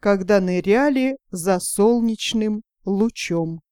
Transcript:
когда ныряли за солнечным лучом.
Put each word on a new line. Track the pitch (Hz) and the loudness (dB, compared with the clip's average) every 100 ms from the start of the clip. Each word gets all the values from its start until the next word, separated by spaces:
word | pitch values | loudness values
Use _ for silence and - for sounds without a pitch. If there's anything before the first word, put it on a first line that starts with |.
когда | 208 196 180 208 | 2 0 2 2
ныряли | 185 180 180 220 285 269 262 269 _ | 2 -2 2 2 2 2 0 -4 _
за | 185 170 185 | -6 -2 -2
солнечным | - - 208 240 226 220 - 226 214 214 - _ | -2 2 2 4 0 -2 -4 -2 -2 -4 -8 _
лучом. | - 196 226 - - 170 165 165 _ | -4 0 0 -2 -4 -4 -4 -8 _